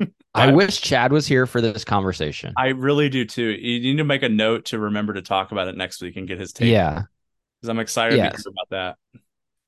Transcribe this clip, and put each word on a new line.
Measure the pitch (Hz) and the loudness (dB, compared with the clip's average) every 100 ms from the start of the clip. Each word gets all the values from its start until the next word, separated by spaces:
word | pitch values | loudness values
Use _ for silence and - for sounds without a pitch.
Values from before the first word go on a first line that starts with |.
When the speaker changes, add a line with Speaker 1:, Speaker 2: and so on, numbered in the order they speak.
| 196 _ _ - | -8 _ _ 4
Speaker 1:
I | 131 | 6
Speaker 2:
I | |
Speaker 1:
wish | 147 190 - | 6 6 0
Chad | - 131 127 | 0 2 4
was | 151 143 | 2 2
here | 131 127 | 2 2
for | 123 | 2
this | 113 110 | 0 -2
conversation. | - 101 95 90 76 - - - | -2 0 0 -2 -4 -6 -8 -2
Speaker 2:
I | 131 | -2
really | 131 135 147 143 | 0 2 2 2
do | 127 113 | 0 -4
too. | - 113 | -2 -2
You | 101 120 120 | -2 -4 -2
need | 127 143 | 0 0
to | |
make | 151 139 | 0 0
a | 131 | 2
note | 107 110 113 - | 2 2 0 -4
to | 113 | -4
remember | 107 104 104 | -2 -2 -4
to | 98 | -6
talk | 87 95 95 | -2 -2 -2
about | 101 92 | -4 -4
it | 90 | -4
next | 92 - | -8 -8
week | 90 87 | -12 -10
and | 92 | -10
get | 90 | -10
his | 92 | -10
take. | - 117 | 0 4
Speaker 1:
Yeah. | 110 82 78 98 _ _ _ _ _ | 4 4 0 -6 _ _ _ _ _
Speaker 2:
'Cause | 117 | -8
I'm | 113 | -6
excited | 113 - 113 117 | -4 -2 0 2
Speaker 1:
Yes. | 92 | 0
Speaker 2:
to | - | -4
hear | 101 | -12
about | 98 92 | -12 -8
that. | 95 92 - _ - _ _ _ _ | -6 -8 -10 _ -20 _ _ _ _